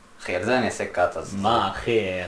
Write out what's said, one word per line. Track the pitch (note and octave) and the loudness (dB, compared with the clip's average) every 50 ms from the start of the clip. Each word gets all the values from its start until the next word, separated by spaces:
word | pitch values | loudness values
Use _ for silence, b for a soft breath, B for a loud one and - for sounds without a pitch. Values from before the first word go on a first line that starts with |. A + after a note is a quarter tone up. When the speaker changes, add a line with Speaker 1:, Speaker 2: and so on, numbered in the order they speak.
| - - - - | -20 -20 -18 -12
Speaker 1:
אחי, | - - F#2 | -6 -4 -4
על | F2+ F#2+ | -2 0
זה | A2+ B2+ | 2 2
אני | B2+ A2+ | 2 2
אעשה | F#2+ - - G#2 | 0 -2 -4 -6
קאט, | - - F2+ F2+ F2 - | -4 0 2 2 2 0
אז | E2 D#2+ - G2 | -4 -8 -8 -6
Speaker 2:
מה, | G2 G2 A2 A#2 A#2 G2+ F#2+ | 0 2 4 4 4 2 0
אחי, | F#2+ - - B2 A#2 A2+ G2+ F#2 F#2 F#2 F2+ | -2 -4 -2 2 2 2 2 0 -2 -4 -6